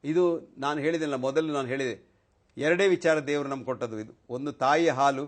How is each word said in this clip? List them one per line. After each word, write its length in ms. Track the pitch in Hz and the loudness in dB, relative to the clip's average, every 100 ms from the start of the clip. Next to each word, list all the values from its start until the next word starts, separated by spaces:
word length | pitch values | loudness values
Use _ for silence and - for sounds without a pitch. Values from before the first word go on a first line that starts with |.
ಇದು 200 | 143 165 175 170 - - | 0 2 2 2 -6 -6
ನಾನು 220 | 139 147 | -4 0
ಹೇಳಿದೆನಲ್ಲ, 360 | 143 165 156 135 | 0 0 -2 -2
ಮೊದಲು 380 | 131 139 160 | 0 0 0
ನಾನು 140 | 147 127 | -2 -2
ಹೇಳಿದೆ, 460 | 135 131 104 _ _ _ _ _ - | -2 -4 -6 _ _ _ _ _ -4
ಎರಡೇ 300 | 147 175 196 | 0 2 4
ವಿಚಾರ 320 | 180 165 156 | 4 2 2
ದೇವರು 300 | 139 147 139 | 0 -4 -2
ನಮ್ಗೆ 160 | 135 123 | -6 -6
ಕೊಟ್ಟದ್ದು 340 | 127 123 110 | -6 -6 -8
ಇದು. 140 | 110 - _ | -12 -16 _
ಒಂದು 220 | 123 143 | -8 -8
ತಾಯಿಯ 380 | - 131 151 165 | -2 2 4 2
ಹಾಲು 340 | 131 139 135 | 4 2 2